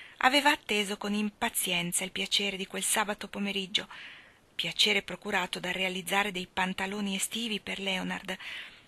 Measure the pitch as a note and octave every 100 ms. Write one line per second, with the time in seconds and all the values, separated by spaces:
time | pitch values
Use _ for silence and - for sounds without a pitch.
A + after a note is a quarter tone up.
0 | - - B3+ C#4+ C#4+ D4 - G#3 G3 G#3
1 | G#3 G#3 G#3+ - A#3 - F#3+ F3 F3 -
2 | F#3 F#3+ G3 - G3+ F#3+ G3 F#3+ - A3
3 | G3+ G#3 G3+ G3+ G2+ G2 F2 G#3 - -
4 | - - - - _ - E3+ - G#3+ G3+
5 | - F3+ G#3 G3 F3+ F#3 F3 F#3 F#3 F#3
6 | F3 G3 G3+ F3+ F3+ - F#3 F#3+ F#3+ G#3
7 | G3+ F#3+ - A3 A#3 G3+ - F#3+ G3 F#3
8 | F3+ F#3 F#3 F#3 - - - -